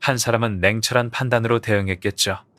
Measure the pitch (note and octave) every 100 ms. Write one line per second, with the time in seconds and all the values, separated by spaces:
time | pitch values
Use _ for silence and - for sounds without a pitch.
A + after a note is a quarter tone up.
0 | - B2+ - A#2 A2+ G2 F#2 A2+ A2 B2
1 | A#2+ - C3 A#2 A2+ A#2 A2+ G2+ G2 F2+
2 | G2+ - - F#2+ -